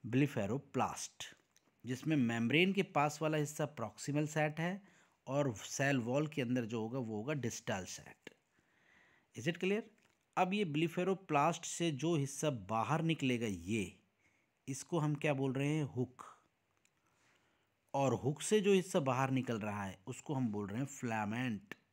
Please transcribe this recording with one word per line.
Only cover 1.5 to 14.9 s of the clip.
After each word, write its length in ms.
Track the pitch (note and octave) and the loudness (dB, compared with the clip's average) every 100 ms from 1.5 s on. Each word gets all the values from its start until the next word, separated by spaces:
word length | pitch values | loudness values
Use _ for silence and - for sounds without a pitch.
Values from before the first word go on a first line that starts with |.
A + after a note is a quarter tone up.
| _ _ _ A#2+ | _ _ _ -8
जिसमें 320 | B2+ D3+ D#3 | -4 0 2
मेम्ब्रेन 560 | A#2 A#2 A#2 D3 F#3+ | 2 2 2 4 4
के 100 | G3 | 2
पास 360 | F3+ D3 D3 D3 | 0 2 2 2
वाला 160 | D#3 D#3 | 0 0
हिस्सा 280 | D3 - D3 | -2 -2 -4
प्रॉक्सिमल 640 | - A2 - - C#3+ D3+ | -4 -8 -6 -2 0 0
सेट 320 | D#3 D3+ D3+ | 0 0 0
है 240 | E3+ G3 - - _ _ - | -4 -6 -12 -20 _ _ -4
और 280 | C#3 C#3 G2+ | 0 0 -2
सेल 420 | - - C#3 C#3 | -8 0 2 2
वॉल 300 | A2+ C3+ D3+ | 0 0 -2
के 140 | D3+ | -2
अंदर 240 | A#2+ B2+ A2+ | 0 0 -2
जो 160 | A#2 | -4
होगा, 180 | A2 C3+ | -4 -4
वो 160 | A2+ G#2+ | -4 -4
होगा 180 | A#2 | -4
डिस्टल 520 | D#3 A#2+ - - G2+ F#2 | -2 -4 -6 -4 -4 -4
सेट। 440 | - - - - _ _ _ _ _ _ - _ _ _ - | -12 -16 -20 -20 _ _ _ _ _ _ -20 _ _ _ -4
Is 60 | B2 | -4
it 120 | E3+ | 0
clear? 240 | F#3 G#3 A#3 _ _ _ _ - | 0 0 -2 _ _ _ _ 2
अब 160 | F3+ | 2
ये 120 | G3+ F#3+ | 2 2
Blepharoplast 1000 | D3 E3 F3+ F3+ F#3 - D3 D#3 E3+ | 2 2 2 0 0 2 4 4 2
से 280 | - - E3+ | -6 -2 -2
जो 240 | C3+ D#3 E3 | 0 0 2
हिस्सा 340 | C#3 - D#3 | 0 0 -2
बाहर 520 | B2 F#2 A2 A2 D#3 | -2 -2 -2 2 2
निकलेगा, 460 | E3 D#3 C3 B2 A2+ | 2 2 2 2 0
ये, 520 | F#2 E2 A2+ F2+ - _ _ _ _ _ _ - | -4 0 0 0 -6 _ _ _ _ _ _ -10
इसको 320 | C#3 - | -10 -4